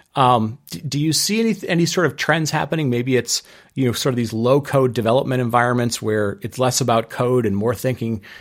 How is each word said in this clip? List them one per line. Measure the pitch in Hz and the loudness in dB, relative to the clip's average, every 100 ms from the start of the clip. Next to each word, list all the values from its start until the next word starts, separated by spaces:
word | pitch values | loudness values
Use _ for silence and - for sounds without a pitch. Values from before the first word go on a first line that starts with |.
| _ - | _ 2
Um, | 127 123 110 117 - | 4 4 0 -6 -14
d-, | 170 | -12
do | 147 143 | -6 -2
you | 156 | 0
see | 147 - 220 | 0 0 0
any, | 226 214 - | 0 0 -2
any | 170 170 | 0 0
sort | 190 160 | 2 0
of | - | 0
trends | - 160 156 | 0 0 0
happening? | 156 156 160 143 | -2 -2 -2 0
Maybe | 120 127 123 | 0 2 0
it's, | 117 - - - _ - | 0 -4 -6 -20 _ -2
you | 127 | -2
know, | |
sort | 107 143 | 0 -2
of | 123 | -2
these | 113 | -2
low-code | 113 120 143 139 139 131 | 0 2 2 2 2 2
development | 113 110 123 135 127 | 2 2 2 2 -2
environments | 120 120 120 123 120 - | 0 2 2 2 0 -2
where | 110 107 101 101 | -2 0 0 -4
it's | 113 - | -8 -2
less | 127 - | 0 0
about | 123 117 - | 2 0 0
code | - 123 127 110 | -2 0 0 0
and | 98 | 0
more | 113 113 | -2 -2
thinking | 131 123 113 110 - - | -4 -4 -4 -6 -8 -20